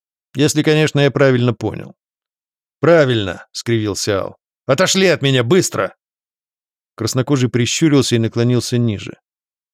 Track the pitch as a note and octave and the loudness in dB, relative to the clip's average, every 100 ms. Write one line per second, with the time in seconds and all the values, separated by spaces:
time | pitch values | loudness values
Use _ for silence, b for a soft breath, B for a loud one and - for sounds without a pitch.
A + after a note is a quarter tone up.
0 | _ _ _ C3 D3 D3+ D#3 D3+ D3+ C#3+ | _ _ _ -2 0 2 0 2 0 2
1 | C#3 C3+ C3+ B2+ B2 A2 G#2+ - - - | 0 4 2 4 0 -2 -6 -8 -14 -20
2 | _ _ _ _ _ _ _ _ E3 E3+ | _ _ _ _ _ _ _ _ 4 4
3 | C3 A2+ F#2+ E2 - - - A2+ G#2 F2+ | 4 0 -2 -8 -14 -10 -4 -2 -2 -4
4 | A2 G2 - - _ _ - C#3 F#3 F#3+ | -4 -4 -6 -12 _ _ -2 0 0 2
5 | F#3+ C3+ C#3 C3 A#2+ F3+ - - F#2+ - | 2 2 0 0 2 0 0 -4 -6 -10
6 | _ _ _ _ _ _ _ _ _ - | _ _ _ _ _ _ _ _ _ -10
7 | A2 C3 B2+ C#3 B2 A#2+ A#2+ - D#3+ C#3 | -6 -4 -2 0 0 0 -2 0 2 2
8 | - A#2 A2+ A#2+ A#2+ A#2+ - A#2+ A#2 G2 | 2 0 -2 -2 0 0 -2 -2 -2 -4
9 | - - _ _ _ _ _ | -10 -16 _ _ _ _ _